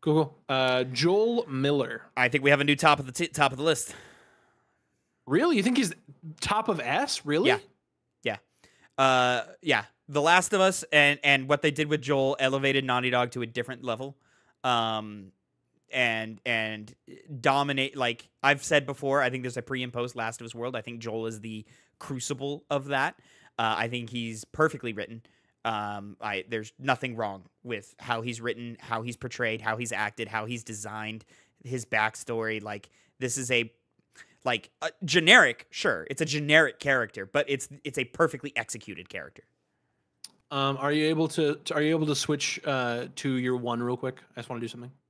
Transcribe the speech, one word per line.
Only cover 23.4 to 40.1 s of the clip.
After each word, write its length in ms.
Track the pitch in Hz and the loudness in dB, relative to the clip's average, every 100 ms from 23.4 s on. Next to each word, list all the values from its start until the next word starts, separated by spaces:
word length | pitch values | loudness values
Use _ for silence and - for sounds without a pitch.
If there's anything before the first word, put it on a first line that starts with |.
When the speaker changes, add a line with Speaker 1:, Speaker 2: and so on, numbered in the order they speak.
| _ - | _ -2
Speaker 2:
Uh, 180 | 113 107 | -2 0
I 100 | 117 | -2
think 220 | 123 117 | -4 -6
he's 340 | 120 113 110 | -8 -8 -10
perfectly 480 | - - 156 143 123 | -14 0 0 0 -10
written. 300 | 104 98 113 - _ _ _ 113 | -8 -10 -12 -20 _ _ _ -4
Um, 520 | 107 104 104 101 98 | -4 -4 -8 -12 -10
I, 240 | 107 101 90 | -6 -6 -4
there's 240 | 113 107 _ | -8 -8 _
nothing 380 | 135 127 131 113 | -2 0 -2 -4
wrong 280 | 107 98 90 _ | -4 -6 -14 _
with 320 | 123 113 - _ | -10 -10 -10 _
how 240 | - 117 | -4 -4
he's 200 | 117 113 | -4 -6
written, 340 | 117 110 120 117 | -6 -6 -8 -14
how 200 | - 117 | -6 -6
he's 120 | 113 117 | -4 -8
portrayed, 460 | 127 - 120 110 | -10 -4 -2 -2
how 160 | 107 110 | -2 -4
he's 160 | 120 | -4
acted, 340 | 104 104 104 110 | -2 -4 -4 -6
how 180 | 110 107 | -4 -4
he's 200 | 120 113 | -8 -8
designed, 580 | 107 104 107 107 110 _ _ _ _ | -12 -10 -8 -8 -10 _ _ _ _
his 220 | 123 127 110 | -8 -8 -2
backstory. 760 | 110 110 - - 113 110 110 | 2 2 0 -6 -4 -2 -4
Like, 280 | 107 104 - _ _ _ | -6 -12 -14 _ _ _
this 180 | 127 139 | -4 -4
is 120 | 123 | 0
a, 220 | 123 117 _ _ _ _ - - _ | 2 0 _ _ _ _ -20 -20 _
like, 260 | - 120 - _ | -2 -2 -4 _
a 80 | 160 - 175 | -8 -6 0
generic, 600 | 160 160 247 151 120 - | 4 8 10 8 4 -8
sure, 360 | - 202 104 80 | -4 0 0 -2
it's 100 | 139 | -4
a 40 | 151 | -2
generic 540 | 147 147 151 151 - | -2 4 6 6 2
character, 440 | 143 135 110 - 98 | 0 0 0 -6 -4
but 200 | 147 139 | -2 0
it's, 220 | 139 - 143 143 | -2 -4 -12 -10
it's 120 | 135 | -6
a 60 | |
perfectly 480 | 127 - 165 135 143 117 | -6 0 0 0 -8 -6
executed 500 | 113 117 107 82 92 | -6 -10 -12 -14 -12
character. 360 | 95 69 - - _ _ _ _ _ _ | -12 -14 -18 -20 _ _ _ _ _ _